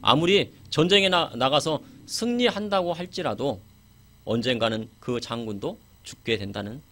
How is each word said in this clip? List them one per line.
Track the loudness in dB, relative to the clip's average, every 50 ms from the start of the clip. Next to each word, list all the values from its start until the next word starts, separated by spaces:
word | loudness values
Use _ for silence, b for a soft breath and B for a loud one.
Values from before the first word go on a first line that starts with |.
아무리 | 4 4 4 4 4 4 4 2 2 B B B B B
전쟁에 | 0 2 4 6 6 4 4 4
나, | 4 2 0 0 -2
나가서 | 0 0 2 2 2 2 0 -4 -4 B B B B B
승리한다고 | -10 -6 -4 -2 -2 0 2 0 0 0 -2 -4 0 0 0 0 0 -4
할지라도 | -4 -6 -10 -8 -4 -4 -4 -2 0 -2 -2 -2 -4 -10 -20 -20 _ _ _ _ -20 -20 -20 -20 -16 _
언젠가는 | -2 -2 0 0 0 0 2 2 0 0 -2 -6 -8 -14 _
그 | -6 -4 -4 -4
장군도 | -4 -6 -8 -8 -6 -8 -8 -6 -6 -8 -8 -10 _ _ -20 _ -20
죽게 | -20 -20 -12 -2 -2 -2
된다는 | -2 -2 -6 -8 -8 -8 -8 -10 -14 -16 _